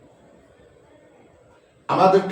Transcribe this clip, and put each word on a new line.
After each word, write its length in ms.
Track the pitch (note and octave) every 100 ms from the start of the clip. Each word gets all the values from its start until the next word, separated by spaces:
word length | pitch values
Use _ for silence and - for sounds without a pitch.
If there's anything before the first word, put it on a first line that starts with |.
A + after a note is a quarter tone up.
| _ _ _ _ _ _ _ _ _ _ _ _ _ _ _ _ _ _ -
আমাদের 320 | F3+ F#3+ F#3+ -